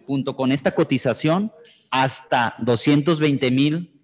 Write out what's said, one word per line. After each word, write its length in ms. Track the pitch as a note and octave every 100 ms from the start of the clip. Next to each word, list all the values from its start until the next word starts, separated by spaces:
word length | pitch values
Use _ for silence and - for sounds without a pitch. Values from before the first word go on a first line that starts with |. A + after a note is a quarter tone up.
| -
junto 280 | C#3 C3
con 160 | C3 C3
esta 240 | C3+ F#3+
cotización, 800 | F3+ D#3 C3 B2+ A2+ D#3 F3 G#3+ - - _ -
hasta 640 | C3 C3 - - C3+ A#2 -
doscientos 600 | A#2+ A#2 - D3 D3 D#3
veinte 300 | D3+ C3+ B2+
mil, 500 | B2+ D3 D#3+ F3 _